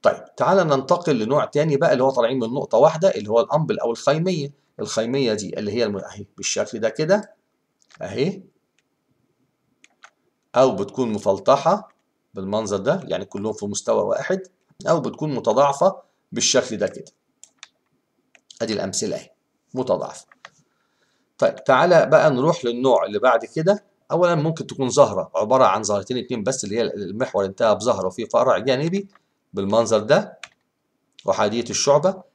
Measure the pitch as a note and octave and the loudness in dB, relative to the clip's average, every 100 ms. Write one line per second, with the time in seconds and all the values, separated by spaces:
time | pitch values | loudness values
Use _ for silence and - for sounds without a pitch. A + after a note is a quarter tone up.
0 | G#2+ G2+ - - C3 F#3+ E3 C3+ C3 E3+ | 0 -2 -10 -4 2 2 2 0 2 0
1 | - C3 G#2+ C#3+ A2 D3 D#3+ C#3 D#3+ C#3 | 2 0 0 0 0 -2 0 2 2 2
2 | C3 C3 A#2 C3 A2+ C3 - A2+ D3+ D#3+ | 2 2 0 0 -4 -6 0 4 4 4
3 | F#3 - G#2 A2+ C3+ D#3 D3 G#2+ A#2 A#2 | 0 0 0 0 2 0 0 -2 -4 -2
4 | - D#3 F3+ F3 C#3+ _ _ - G#2+ - | 0 0 0 -2 -6 _ _ -12 -6 -4
5 | A2+ C3+ B2+ G#2+ F#2+ - G#2 A2 A2+ G2 | -2 0 0 -2 -6 -6 -6 -2 -2 -4
6 | - G2+ - - G2 - G#2 A2+ A2 - | -10 -16 -18 -10 -6 -4 -4 -2 -4 -2
7 | D#3+ G3+ - _ _ _ _ _ _ - | 0 0 0 _ _ _ _ _ _ -16
8 | F2+ G#2 D#3+ G3 - _ _ _ _ _ | -10 -4 -4 -4 -16 _ _ _ _ _
9 | _ _ _ _ _ _ _ _ _ _ | _ _ _ _ _ _ _ _ _ _
10 | - _ _ _ _ B2 C3 F#2+ G2 - | -20 _ _ _ _ 4 4 2 -6 -4
11 | A#2+ G#2 G#2 F#2+ - C3+ D#3+ G3+ - _ | -2 0 0 0 2 2 4 0 -2 _
12 | _ _ _ - F#2+ G#2 A2 G2+ G2+ D3 | _ _ _ -12 -4 -4 -2 -2 0 -2
13 | D3+ F2 G2 - G#2+ G#2+ G#2 G2+ - A2 | -2 -6 -6 -8 -6 -6 -6 -6 0 0
14 | - - - F#3 - _ _ _ - E3 | 0 -2 -2 -4 -6 _ _ _ -2 0
15 | A#2+ - D#3 B2+ G#2+ A2 C#3+ C3+ F#3 - | -2 -6 -4 -2 0 2 2 4 0 0
16 | _ _ _ A#2 - C3 A2+ G#2+ G2 - | _ _ _ -4 0 0 0 -4 -4 -6
17 | - _ _ _ _ _ - _ _ _ | -20 _ _ _ _ _ -20 _ _ _
18 | _ _ _ _ _ - A2 G#2+ G2 F#2 | _ _ _ _ _ -8 -4 -4 -4 -4
19 | G#2+ - - _ _ _ _ B2+ B2+ F2+ | -4 -6 -10 _ _ _ _ -6 -2 -2
20 | - - - _ - _ _ _ _ _ | -2 -12 -20 _ -20 _ _ _ _ _
21 | _ _ _ _ - - - C3 F3 E3+ | _ _ _ _ -2 -2 2 4 6 4
22 | - D#3 D#3 B2+ D3 E3 B2 A#2+ C3 B2 | 6 6 4 2 0 0 -4 0 2 2
23 | F2 G#2 B2+ A#2 A2+ - D#3+ G3+ _ _ | 2 0 2 2 -2 -2 0 0 _ _
24 | _ D#3+ F3+ E3+ D3+ D#3+ B2 - C3 C3+ | _ 0 2 2 -2 -4 -10 -4 -2 4
25 | B2 G2+ E2 - G#2+ C3 A#2+ G2 G#2 G2+ | 4 2 -4 -4 0 4 4 2 -2 -4
26 | F#2+ B2+ - A#2+ G#2 - G#2 A2 A2 G2 | -2 -6 -4 -4 -4 -6 -4 -2 -4 -4
27 | F#2 G#2 B2 G#2+ F#2+ F#2 A#2 G#2 A2+ G2+ | -10 -6 -4 -2 -2 0 2 2 0 -2
28 | F#2 - A2 A#2 B2+ F#2+ B2+ B2+ D#3+ F#3+ | -2 -6 -2 0 2 2 0 0 0 -4
29 | G3 _ _ _ _ F#2+ G2 G#2+ A2 G#2+ | -6 _ _ _ _ -6 0 2 4 2
30 | G#2+ E3 G#3 - - _ _ _ _ _ | 4 2 2 -14 -20 _ _ _ _ _
31 | _ - - F#2+ G#2 A2+ A#2 G2+ - C#3+ | _ -10 -4 0 0 -2 -4 -2 2 4
32 | E3+ F#3+ - | 2 -4 -14